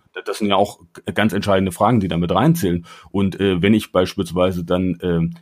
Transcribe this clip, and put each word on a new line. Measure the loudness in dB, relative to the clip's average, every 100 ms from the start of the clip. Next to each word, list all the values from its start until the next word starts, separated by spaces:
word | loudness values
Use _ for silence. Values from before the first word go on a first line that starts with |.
| _ -12
Das | -8 -4
sind | -2
ja | 0
auch | -2 -4 -20
g-, | -16 -8
ganz | -2 0
entscheidende | 0 0 0 0
Fragen, | 0 0 2
die | 0
da | -2
mit | 0
reinzählen. | 2 2 2 0 -2 -6 -20 -6
Und, | -2 -2 0
äh, | 0 2
wenn | 4
ich | 2 2
beispielsweise | 0 0 -2 -2 0 0 0
dann, | -2 0 0 -2
ähm, | 0 0 0 -4